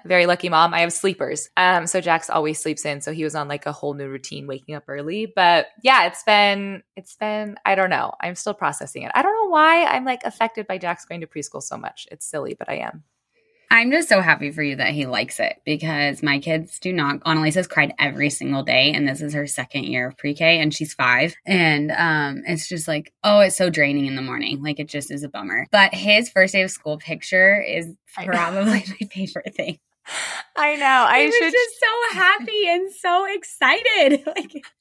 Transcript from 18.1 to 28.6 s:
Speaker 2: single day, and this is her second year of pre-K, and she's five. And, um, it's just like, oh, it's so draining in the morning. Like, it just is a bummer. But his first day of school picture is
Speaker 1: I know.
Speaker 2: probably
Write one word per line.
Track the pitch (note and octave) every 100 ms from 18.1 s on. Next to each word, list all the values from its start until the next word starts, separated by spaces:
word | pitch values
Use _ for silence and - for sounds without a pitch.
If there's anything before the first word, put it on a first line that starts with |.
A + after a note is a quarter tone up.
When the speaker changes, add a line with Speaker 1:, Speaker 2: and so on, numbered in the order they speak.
| C3+ C#3+
Speaker 2:
single | - C3+ C#3
day, | C3 B2+ C#3
and | C#3+ C#3+
this | C#3
is | D3+
her | D3 C#3+
second | - C3 C#3 -
year | B2+ B2+
of | -
pre-K, | D3 D3 E3 E3+
and | D3+
she's | D3 D3+
five. | - B2+ B2 E3 -
And, | - F#3+ D#3+ D3 D3+
um, | - E3+ D#3 C#3+ C#3 -
it's | E3+ -
just | F3 D#3
like, | D3+ - _
oh, | G#3 G#3
it's | G3 -
so | F3+
draining | D#3 C#3+ C#3+ C#3
in | C3+
the |
morning. | C3 B2+ - C#3
Like, | D3+ D3
it | D3
just | D3 C#3
is | C#3+
a | D3
bummer. | G#2+ G2+ A2+ C#3+
But | G#3 G3
his | F#3 G3 G#3 A#3
first | F#3+ F#3+
day | G3
of | F#3
school | - D#3 D3+
picture | E3 D#3 - F#3 F#3+ G3+
is | - D#3+ E3 F3 _ -
Speaker 1:
I | F3+
know. |
Speaker 2:
probably | F3+ E3+ F#3+